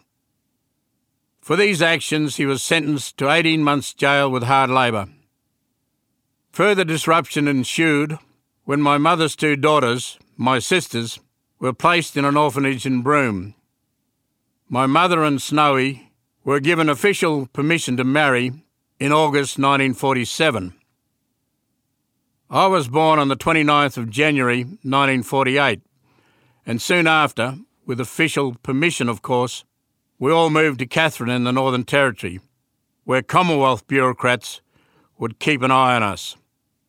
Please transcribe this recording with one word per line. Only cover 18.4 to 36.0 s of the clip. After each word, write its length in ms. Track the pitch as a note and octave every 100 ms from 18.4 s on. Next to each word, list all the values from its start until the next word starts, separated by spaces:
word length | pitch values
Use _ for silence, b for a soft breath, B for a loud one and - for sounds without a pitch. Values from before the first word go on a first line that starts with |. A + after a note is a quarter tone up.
| B2+ D3 _ _ _ -
in 120 | C#3
August 460 | D3+ D#3 C#3+ C3+ -
nineteen 380 | C#3 C#3 C3+ A#2+
forty-seven. 800 | C#3 B2+ A2+ - D#3+ A2 F#2 - _ _ _ _ _ _ _ _ _ _ _ _ _ _ _ _ -
I 160 | C3+ F#3+
was 200 | F#3 A#2+
born 300 | D3 D#3+ D#3
on 120 | C#3
the 60 | C3
twenty-ninth 640 | E3+ D#3+ D3 D3 C#3 B2+
of 140 | A2+
January 560 | A#2 D3+ C#3+ B2 B2 B2 G#3
nineteen 400 | C3 C#3 C#3 C3
forty-eight, 580 | A#2 C3+ C3 C#3 C3+ G2+ _ _ _ _ _ _ _ _ -
and 140 | A#2
soon 280 | - F3+ D#3+
after, 500 | D#3 C#3+ - A#2+ C#3 - _ -
with 120 | B2
official 540 | A#2+ - D#3+ D3 C3+ B2
permission, 480 | - C3 E3+ - A#2+
of 140 | A2
course, 400 | - B2 B2 - - _ _ _ _ -
we 120 | C3
all 180 | E3 D#3+
moved 300 | D#3 D#3 B2+
to 60 | A#2+
Katherine 440 | E3 D#3+ - A#2+
in 160 | B2 B2
the 60 |
Northern 340 | C3 C3+ B2 A#2+
Territory, 560 | C#3+ C3+ G#2 F#2 F#2 _ _ _ _ _ _ -
where 180 | B2+
Commonwealth 640 | - E3 F3+ D3 C3+ A#2+ -
bureaucrats 720 | C3+ C3 B2 B2 B2 - - _ _ _ _ _ -
would 220 | A#2 -
keep 220 | D#3 C#3
an 100 | C3
eye 240 | C3 B2+
on 80 | B2